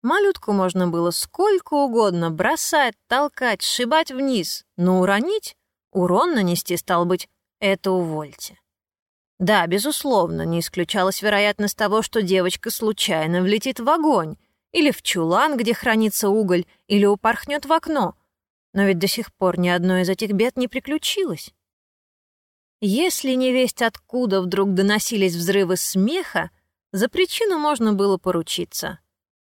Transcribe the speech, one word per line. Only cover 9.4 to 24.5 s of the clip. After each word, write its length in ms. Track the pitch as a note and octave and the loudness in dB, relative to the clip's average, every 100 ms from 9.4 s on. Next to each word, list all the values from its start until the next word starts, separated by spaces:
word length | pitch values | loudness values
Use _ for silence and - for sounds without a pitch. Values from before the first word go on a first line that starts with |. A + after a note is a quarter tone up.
| F3+ G#3 E3+ | 2 2 2
безусловно, 800 | F#3+ B3 D4+ D4 A3+ E3+ E3 | 0 -2 -4 0 2 2 -2
не 160 | E3 E3+ | -2 -2
исключалась 600 | - - F3 G#3 F#3 F#3+ | -4 -4 -4 0 -2 0
вероятность 560 | G#3 G3+ G#3 G#3 G#3 - | 0 2 0 0 -4 -2
того, 240 | G#3 G#3+ | 0 0
что 200 | G#3+ A#3 | 0 -2
девочка 480 | F#3 F#3+ F3+ - A3+ | 2 2 2 -4 -8
случайно 720 | - A3 G#3+ - D#3+ D#3 F3 | -4 -4 -2 -2 0 0 0
влетит 380 | F#3 G#3+ C4 B3+ | 2 0 -2 -4
в 100 | A#3 | 0
огонь 460 | E4 D#4 A#3 D#3 - _ _ _ | 2 4 2 0 -10 _ _ _
или 180 | - D4 | 0 0
в 100 | - | 0
чулан, 560 | - F#3 E3 F#3 D4+ C#4 | -4 -2 2 2 2 0
где 160 | A3+ | -2
хранится 560 | A#3 B3 A3 A3 - G3+ | 0 0 2 2 0 0
уголь, 360 | G#3 G3+ F3 F3 _ _ | 2 2 0 0 _ _
или 180 | G#3 G3+ | 2 4
упорхнет 600 | G3+ A3+ A3+ - D4 C#4 | 2 0 -2 -4 -6 0
в 80 | |
окно. 420 | D#4+ D#4+ D4+ F3+ - _ _ _ _ _ | 0 0 -2 -2 -4 _ _ _ _ _
Но 100 | G3 | 0
ведь 160 | G3 F3+ | 2 2
до 80 | F#3 | 0
сих 260 | - A3 | -2 -8
пор 240 | _ F#3 E3+ | _ -2 2
ни 120 | F3+ | 0
одно 300 | F3 F3+ F#3 | 2 2 2
из 100 | F3+ | 0
этих 220 | F#3+ G#3+ | -2 -2
бед 240 | G3 A#3+ - | 0 0 0
не 100 | B3+ | -4
приключилось. 840 | C4 - D#4 - - F4+ D#3+ - _ _ _ _ _ _ _ _ _ _ _ _ _ G#3 | -4 -4 -4 -2 -2 -4 -4 -10 _ _ _ _ _ _ _ _ _ _ _ _ _ -2
Если 460 | A3 F4+ - C4+ B3+ | 0 0 0 -2 0
невесть 460 | B3+ B3+ B3+ - | 2 2 0 0
откуда 600 | G#3+ - _ B3 B3 F#3+ | -4 -4 _ -4 0 0
вдруг 320 | F#3 | 0